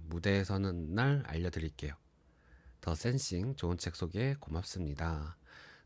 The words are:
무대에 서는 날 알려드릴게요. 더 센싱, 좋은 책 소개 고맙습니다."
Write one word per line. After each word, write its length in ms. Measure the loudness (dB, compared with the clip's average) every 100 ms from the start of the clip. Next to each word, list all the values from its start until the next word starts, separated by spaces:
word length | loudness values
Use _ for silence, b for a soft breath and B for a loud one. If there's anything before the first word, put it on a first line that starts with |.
| -6
무대에 360 | 0 4 4
서는 500 | 4 2 2 0 0
날 280 | 2 4 4 2
알려드릴게요. 680 | -2 0 -2 -4 -4 -8 -8 _ _ b b b b b -6
더 140 | -2
센싱, 640 | 0 2 0 0 0 0 0
좋은 220 | 0 0
책 180 | -2 -4
소개 380 | -2 0 0 -2
고맙습니다." 960 | -4 -4 -4 -4 -2 -2 -2 -2 -4 -10 B B B B